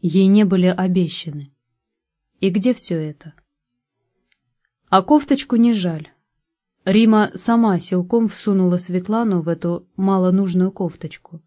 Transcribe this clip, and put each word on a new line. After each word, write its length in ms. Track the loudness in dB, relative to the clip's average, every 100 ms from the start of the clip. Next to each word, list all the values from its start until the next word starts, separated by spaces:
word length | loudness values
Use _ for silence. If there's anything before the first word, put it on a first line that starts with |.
ей 240 | 0 2 4
не 200 | 4 4
были 200 | 2 2
обещаны. 880 | 0 0 0 0 -4 -12 -12 -14 _ _ _ _ _ _ _ _ _
И 100 | -2
где 240 | 0 0
всё 240 | -2 -4 -6
это? 380 | -6 -12 -20 -20 _ _ _ _ _ _ _ _ _ _ _ _ _ _ _
А 140 | 0
кофточку 540 | 4 2 2 -4 0 0
не 160 | 2
жаль. 360 | 2 -2 -6 -12 _ _ _ _ _ _ _ 0
Рима 440 | 2 4 4 2 -2
сама 420 | -2 2 2 0
силком 500 | -2 -4 -2 -2 -2
всунула 500 | -4 -2 0 2 0
Светлану 640 | -2 -6 -2 -2 0 -2
в 60 | -2
эту 400 | -4 -4 -6 _ -4
малонужную 760 | 0 2 2 2 0 0 -2
кофточку 720 | -2 -8 -8 -16 -16 _ -20